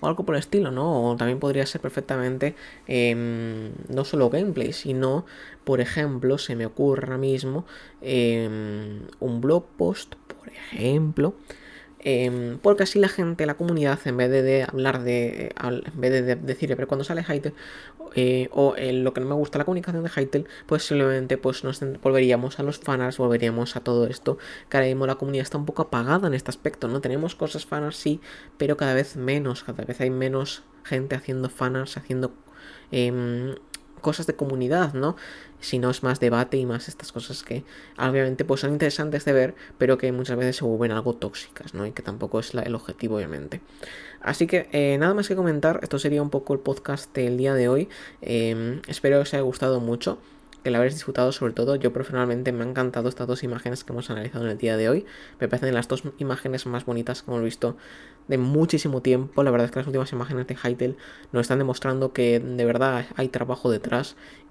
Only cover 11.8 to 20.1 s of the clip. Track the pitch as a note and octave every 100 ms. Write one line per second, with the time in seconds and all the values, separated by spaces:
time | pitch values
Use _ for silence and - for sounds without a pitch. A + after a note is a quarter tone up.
11.8 | - - - B2+ B2+ B2 A#2+ B2+ G3+ G3+
12.8 | F#3+ G3+ G3 - E3+ E3+ D3+ D3 F3 E3
13.8 | C#3+ C#3 C#3+ B2 B2+ C3+ C3 C3+ B2+ C3+
14.8 | C3 C3 B2 B2 A#2+ - - - B2 B2
15.8 | - D3 B2+ C3 B2 A#2+ C3+ C3 - B2+
16.8 | C3 C#3 C#3 E3 E3+ D3 D3 - - -
17.8 | - - D#4+ - B2+ B2+ B2+ - C#3 -
18.8 | C3 B2+ C3 B2+ C3 D3 D3 C#3+ D3 F#3
19.8 | F3 E3 E3